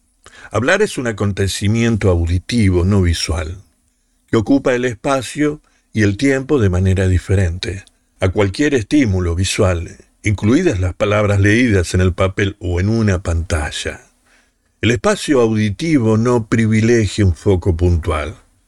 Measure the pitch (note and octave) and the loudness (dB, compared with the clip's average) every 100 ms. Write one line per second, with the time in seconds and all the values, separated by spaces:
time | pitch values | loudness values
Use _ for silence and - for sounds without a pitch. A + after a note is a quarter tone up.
0 | _ _ - - - G#2+ C3 G3 G#3 - | _ _ -20 -20 -8 -4 0 0 0 -2
1 | A#2+ G2+ G2+ G2 G2 - G2+ A2+ A#2 A2 | -6 -2 -4 -2 -4 -2 -2 0 0 2
2 | G2 F2 E2+ F2+ - A#2+ G2 F2 F2+ G2+ | 2 2 0 -2 -2 0 2 2 2 2
3 | F2 D#2+ - F2+ D#2+ F#2+ _ _ _ _ | 2 0 -4 -6 -6 -12 _ _ _ _
4 | _ _ _ A#2 A2 C#3 C#3+ B2 B2 A2+ | _ _ _ -2 2 0 2 0 -2 -4
5 | D3 C3+ A#2+ C#3+ D3 D3+ _ _ _ A#2 | -2 -2 -4 -2 -2 -4 _ _ _ 0
6 | G#2 G2+ C#3 C3+ C3+ D3 G2+ F2+ F#2+ F#2 | 0 2 0 0 0 0 2 2 2 2
7 | F#2+ F2+ - G2 F2+ F2 - F#2+ - _ | 2 0 0 0 0 -4 -8 -10 -14 _
8 | _ _ F#2+ G#2 G2+ F#2+ D3 C#3 G2+ D4+ | _ _ -2 0 -2 0 0 0 0 0
9 | A#2 F#2 F2 E2+ F#2+ - G2 F2 E2+ - | 2 0 -2 -2 -2 0 0 0 -6 -16
10 | _ _ G#2+ G2 G#2 C#3+ F3+ G2 F2+ - | _ _ -4 -2 2 2 2 0 -4 -2
11 | G#2 G#2 G#2 G2+ G2+ A2 B2+ F#2+ E2+ F#2 | -2 0 0 2 4 4 2 0 0 0
12 | F#2 F2 F#2+ G2+ G2 - F2+ F2 G2 A2+ | 0 0 -2 -2 -4 -4 -4 -2 0 0
13 | G#2+ F2+ F#2 E2 D#2+ E2 D#2+ - D#2+ D2 | 0 0 -2 -4 -2 -4 -4 -8 -10 -10
14 | _ _ _ _ _ _ _ _ G#2 A#2+ | _ _ _ _ _ _ _ _ -2 0
15 | G3+ G3+ - C3+ A2+ A2 G#2+ G2 E3 D3 | 0 -2 0 2 2 2 -2 -2 0 2
16 | A2 A2 A#2 B2 A2+ B2+ A2 A2 A2 A#2 | 2 2 2 0 0 0 2 2 4 2
17 | G#2 - G2 E2 G#2+ F#2 G2 E2 F2+ E2 | 2 2 0 2 0 0 0 0 2 0
18 | E2 D2+ D2 - _ _ | -2 -4 -6 -12 _ _